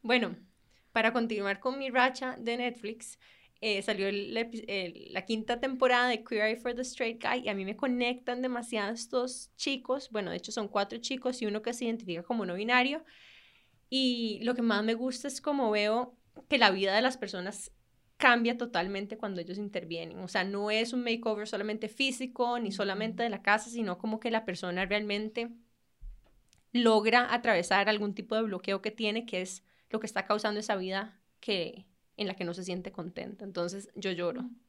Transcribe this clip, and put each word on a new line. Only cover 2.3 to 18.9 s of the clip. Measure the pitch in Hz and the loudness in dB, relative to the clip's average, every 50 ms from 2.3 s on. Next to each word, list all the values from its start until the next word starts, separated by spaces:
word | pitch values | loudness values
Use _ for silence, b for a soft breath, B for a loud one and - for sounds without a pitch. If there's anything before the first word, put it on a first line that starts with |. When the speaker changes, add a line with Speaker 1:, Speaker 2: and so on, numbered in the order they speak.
| 254 - | -6 -6
Speaker 1:
de | 233 233 233 | -4 -4 -2
Netflix, | 247 247 247 240 240 - 208 226 226 - - - b b b b b b b b _ | -2 -2 -4 -4 -6 -8 -10 -8 -10 -14 -16 -16 b b b b b b b b _
eh, | - 220 208 196 | -2 0 0 0
salió | 196 - 208 190 196 196 | 0 0 0 0 0 0
el | 202 202 202 - 220 | 0 -2 -4 -2 -2
epi-, | 226 233 233 233 220 - | -4 -4 -4 -6 -10 -8
el, | - 202 196 185 175 170 - - - | -4 -4 -4 -4 -6 -8 -12 -16 -8
la | - 190 185 | -8 -8 -2
quinta | - 226 220 220 - 240 240 | -2 -2 -2 0 -2 -2 0
temporada | 262 269 262 254 269 254 247 247 247 247 | 0 -4 2 4 4 6 6 6 6 4
de | 240 220 233 | 2 0 -2
Queer | - 233 208 214 220 | -4 0 2 2 2
Eye | 226 | 0
for | 233 - 247 247 | -2 -4 -6 -4
the | 240 | -4
Straight | 254 254 - - 240 226 233 233 | -6 -6 -4 -2 -2 -2 -2 -2
Guy | - - 247 254 - | -2 0 0 0 0
y | 208 | -2
a | 202 | -4
mí | 196 190 | -2 -4
me | 190 214 | -6 -4
conectan | - - 262 247 247 247 240 254 254 - - 247 247 | -2 0 0 2 2 0 0 0 -2 -4 -6 -4 -2
demasiado | 254 254 247 240 233 233 240 214 202 202 | -2 -2 -2 -4 -6 -4 -2 -2 -2 -2
estos | 233 233 - - - 254 240 254 254 - - - _ | -4 -6 -8 -2 0 0 0 0 -4 -10 -14 -16 _
chicos. | - - 285 277 262 262 - 254 277 277 - | -4 -2 -2 -2 -2 -2 -2 -4 -4 -4 -4
Bueno, | 226 214 196 170 | -4 -4 -2 -2
de | 170 175 | -4 -6
hecho | - - | -6 -6
son | - 233 208 202 | -4 -4 -4 0
cuatro | - 202 202 202 226 233 | 0 0 0 0 -4 -8
chicos | 233 - 269 254 - 254 254 254 | -6 -6 -6 -2 -2 -4 -2 -2
y | 233 | -2
uno | 208 202 214 | -2 -2 -2
que | 214 233 240 | -4 -4 -4
se | 240 254 | -2 -2
identifica | 226 226 233 233 185 170 165 | -2 -2 -2 -4 -6 -6 -6
como | 175 - 240 226 202 | -4 -2 -2 -2 -2
no | 180 175 | -2 -2
binario. | 185 214 233 247 247 247 269 285 320 320 B B B B B B B B B B B B B B B _ _ | -2 0 4 4 4 4 4 0 -4 -6 B B B B B B B B B B B B B B B _ _
Y | 254 262 269 254 247 233 233 220 208 - | 0 2 4 2 2 2 0 -2 -2 -2
lo | 226 240 247 | -2 -2 0
que | 247 | 2
más | 233 233 208 202 | 2 4 4 4
me | 214 226 233 | 2 2 0
gusta | 226 247 262 254 - - 285 | 0 0 -4 -4 -4 -6 -8
es | 269 - | -8 -4
como | - 302 285 277 247 220 | -2 -2 0 2 2 4
veo | 214 208 208 208 220 240 254 247 - _ _ _ _ - - _ | 4 4 4 4 2 2 0 -2 -8 _ _ _ _ -20 -2 _
que | 294 262 | 6 8
la | 233 202 | 8 8
vida | 185 190 196 196 190 | 8 6 2 4 4
de | 214 | 4
las | 247 262 262 - | 4 4 0 -2
personas | 214 190 - 180 180 196 202 - - - - _ _ _ _ _ _ _ _ | -8 -6 -4 -4 -4 -6 -6 -8 -14 -14 -18 _ _ _ _ _ _ _ _
cambia | _ - 262 240 240 233 233 233 233 | _ 8 8 8 8 4 2 0 0
totalmente | 247 240 - 170 175 190 | -4 -2 0 0 0 0